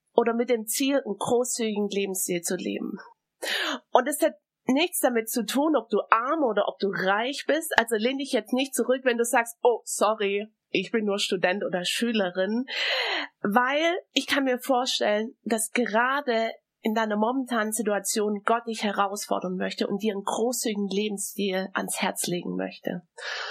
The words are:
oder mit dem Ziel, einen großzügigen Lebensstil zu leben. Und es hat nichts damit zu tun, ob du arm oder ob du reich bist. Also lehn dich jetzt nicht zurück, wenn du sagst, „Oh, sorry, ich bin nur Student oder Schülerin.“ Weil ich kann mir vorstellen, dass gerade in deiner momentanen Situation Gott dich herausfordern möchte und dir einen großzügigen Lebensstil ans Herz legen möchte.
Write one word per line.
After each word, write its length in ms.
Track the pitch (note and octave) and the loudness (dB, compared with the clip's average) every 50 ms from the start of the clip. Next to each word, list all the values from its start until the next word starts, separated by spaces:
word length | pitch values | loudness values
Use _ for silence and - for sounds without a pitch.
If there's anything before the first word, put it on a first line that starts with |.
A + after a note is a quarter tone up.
| _ _ - | _ _ 4
oder 180 | - A#3+ A#3 | 4 4 4
mit 160 | A#3 A#3 A#3+ A#3 | 2 0 0 0
dem 180 | B3 A3+ G#3 | 0 -2 -2
Ziel, 360 | - - - C#4 C4+ C#4+ C4+ - | -2 -2 0 0 2 2 0 0
einen 140 | G#3+ G3 G3 | -2 -4 -2
großzügigen 720 | - - B3 A#3+ B3 B3 - - A#3 A3 G#3 G3+ G#3 G3+ | 0 2 2 2 2 0 -2 -2 0 0 0 0 -2 0
Lebensstil 520 | G3 G3 G3 G3 F#3 F#3 - - F3+ F3 | 0 -2 -2 -2 -2 -4 -2 -2 -2 -2
zu 160 | E3+ - F#3 | -2 -2 -4
leben. 400 | F3 G3 G3+ G3 - - - - - - - _ _ _ _ _ - - - - - - D#4+ C#4+ A#3+ _ _ | -2 -2 -4 -4 -4 -4 -6 -8 -10 -12 -16 _ _ _ _ _ -10 -6 -4 -2 -2 -2 -4 -4 -6 _ _
Und 180 | - A#3+ B3 C#4 | 6 6 6 4
es 140 | C#4+ - | 0 2
hat 100 | E4 D4 D4 - _ _ _ _ _ | 0 0 0 -2 _ _ _ _ _
nichts 360 | - C4 C#4 E4+ F4+ - - | 2 2 4 2 2 0 0
damit 280 | - C4 B3 A3+ A3 A3+ | 0 2 2 2 -2 -2
zu 160 | - B3+ G#3+ | -2 -2 -2
tun, 320 | G3 - C4 D4 D#4+ D4+ | 0 0 2 2 4 2
ob 140 | B3+ A3 - | 2 0 0
du 100 | - G3 - - | -2 0 4 4
arm 320 | G#3+ A3+ A#3+ C4+ D#4 E4 | 4 4 4 0 0 0
oder 260 | D4 A#3 G#3 G3+ - - | 0 0 2 0 0 -2
ob 100 | - - | -2 -4
du 100 | - G3+ | -4 -4
reich 560 | F#3 E3 F3+ F#3 G3 G#3 A#3 C4 C#4+ - - | -2 0 0 2 2 2 0 -4 -6 -6 -2
bist. 280 | - C#4 D#4 E4 - - | 0 0 0 0 0 0
Also 200 | - A3+ A3+ A#3 | 0 0 2 0
lehn 200 | G#3+ G#3 B3 C4+ | 0 0 0 0
dich 160 | C4+ C#4 C4+ | -2 -4 -2
jetzt 220 | - A3+ G#3+ - - | -2 -2 -2 0 -2
nicht 200 | B3+ C#4 C4+ - | -2 -2 -2 -2
zurück, 280 | - F#3 - B3+ C4 C4 | -2 0 0 0 0 2
wenn 140 | B3+ A#3+ A#3 | 0 2 2
du 60 | A#3 | 0
sagst, 340 | A#3 - B3 A#3 - - _ | 2 2 2 2 0 -2 _
„Oh, 180 | - B3+ A3+ - - | 4 4 4 2 -2
sorry, 640 | - - - G#3+ G3+ A3 G#3+ G#3 G3 G3 G3+ G#3+ A3 _ _ _ _ | -6 -2 0 2 2 2 2 0 0 0 -2 -4 -6 _ _ _ _
ich 200 | - E3+ G3 F#3+ | -2 -2 -2 0
bin 140 | - A3+ G#3+ | -2 0 0
nur 140 | G#3 G3 G3+ | 2 0 0
Student 460 | - - G3+ F#3+ E3+ F3+ F3+ G3+ G3 | 0 -2 -2 2 2 2 2 2 -2
oder 200 | - F3+ F3+ F3+ | -2 -2 -2 -2
Schülerin.“ 800 | - - - A#3 A#3 A3+ G#3+ F#3+ F3+ F3+ F#3 F#3 G3 A3 A#3+ C4 - - - - - - C5 B4 A4 F#4 F4 C#4+ - _ _ | -2 -2 0 0 0 2 2 0 0 0 0 0 0 0 -2 -2 -4 -4 -4 -2 -2 -2 -2 -2 -2 -2 -4 -6 -8 _ _
Weil 560 | - G#3 G3 B3 B3 B3+ C#4 D4 D#4+ E4+ F4 - - _ | -2 2 2 4 2 2 0 2 2 2 0 0 -4 _
ich 140 | - C4 C4 | -2 0 0
kann 180 | - - C#4+ C#4 | 0 0 0 2
mir 140 | C4 B3 B3 | 0 0 -2
vorstellen, 800 | - - C4+ A#3+ C4 B3+ - - A#3+ G#3+ G#3 G#3 A3 A#3+ - _ | 0 2 2 2 2 0 -2 0 2 2 2 0 0 -4 -8 _
dass 300 | - G#3+ A#3 A3 - - | -4 -2 -2 -2 -2 -2
gerade 800 | - B3 B3 G3 G3+ A3 A#3+ B3+ C4+ C#4+ D4 C4+ A3+ A3 A3+ A3+ - - _ _ _ _ | 0 -2 0 2 2 2 2 2 2 0 0 0 0 0 0 -2 -6 -10 _ _ _ _
in 140 | - A#3 G#3+ | -2 0 2
deiner 220 | A3+ A3+ G#3+ G#3 | 2 0 0 2
momentanen 560 | G#3 G#3+ A3+ B3+ C4+ B3+ B3 A#3+ A3+ G#3+ G#3+ | 2 2 2 0 -2 -2 -2 -2 -2 -2 -2
Situation 680 | G#3+ - A3 G#3+ G#3 G3 G3 - - A3 G#3 G#3+ G#3+ G3+ G#3 | -2 -2 0 0 0 0 -2 -2 -2 0 0 0 0 -2 0
Gott 220 | - A3+ A#3 A#3 A#3 | 0 0 0 0 -4
dich 160 | A3 A3 - | -6 -4 -2
herausfordern 720 | G#3 G3 G3 G3+ G3 G3 G#3 - - G3+ G3 F#3 F#3 F#3 | -2 0 0 0 0 0 -4 -4 -2 -2 -2 -2 -4 -4
möchte 300 | F#3 G3 F#3+ F#3+ - A3 | -2 -4 -4 -2 -2 -2
und 160 | - G3+ G3 | -2 -2 -2
dir 120 | G3+ G#3+ F#3+ | -2 -2 -2
einen 100 | G3 G3+ | -2 -4
großzügigen 640 | - - - A3 B3 B3+ - - B3 G#3+ G#3 G3+ G3 | -4 -2 0 0 -2 -2 -2 -2 -2 -2 -2 -2 -2
Lebensstil 800 | F#3+ G3+ G#3+ G#3+ G3+ G3 - - - - G3+ G3 F#3 F#3+ F#3+ F#3+ - | 0 -2 -2 -2 -4 -6 -8 -8 -4 -4 -2 -2 -2 -2 -4 -4 -4
ans 260 | - F#3+ F3+ - - | -6 -4 -4 -4 -2
Herz 260 | - - G3 - - | -2 -2 -2 -2 -2
legen 300 | - E3+ F3 - - - | -2 -2 -4 -4 -4 -4
möchte. 460 | - - - - - - - - F3+ - _ _ - - - - - - - | -4 -4 -6 -6 -6 -6 -6 -6 -6 -8 _ _ -14 -10 -8 -8 -8 -8 -8